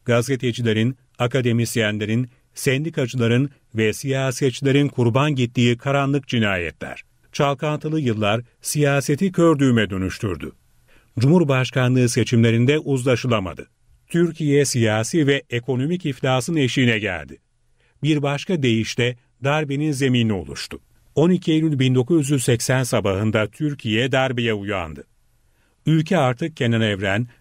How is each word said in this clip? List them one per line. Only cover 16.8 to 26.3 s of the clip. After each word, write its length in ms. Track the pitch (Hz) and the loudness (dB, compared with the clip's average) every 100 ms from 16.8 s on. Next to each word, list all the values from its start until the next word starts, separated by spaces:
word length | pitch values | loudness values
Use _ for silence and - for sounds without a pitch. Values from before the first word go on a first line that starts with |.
| 123 107 | 2 2
geldi. 380 | 101 85 69 - _ _ _ _ _ - | -2 -6 -10 -20 _ _ _ _ _ -6
Bir 180 | 147 147 | -2 0
başka 420 | 139 143 - 170 | 0 -4 -4 -2
deyişle 540 | 123 110 107 - 120 120 _ - | 0 0 -2 -2 -2 -4 _ -6
darbenin 480 | 135 156 143 139 156 | -2 -2 -2 -4 -2
zemini 420 | 131 135 123 113 | 0 2 2 2
oluştu. 460 | 95 71 73 - - _ _ _ 143 | -2 -6 -12 -12 -16 _ _ _ 0
On 140 | 170 | 2
iki 220 | 180 170 | 2 0
Eylül 280 | 156 160 135 | 0 0 0
bin 160 | 131 127 | 2 2
dokuz 340 | 123 175 139 | 2 0 2
yüz 140 | 139 | 0
seksen 400 | 131 117 - 131 | 0 0 0 -2
sabahında 640 | 127 113 98 95 107 110 104 | 0 0 0 0 0 0 -2
Türkiye 640 | - 151 139 117 110 131 | -4 -6 -4 -2 0 0
darbeye 420 | 131 131 123 117 | 0 0 -2 -2
uyandı. 500 | 104 101 95 80 71 - _ _ _ _ _ _ _ 151 | -2 -4 -6 -6 -12 -18 _ _ _ _ _ _ _ 0
Ülke 320 | 160 156 180 | 0 2 0
artık 400 | 127 | 0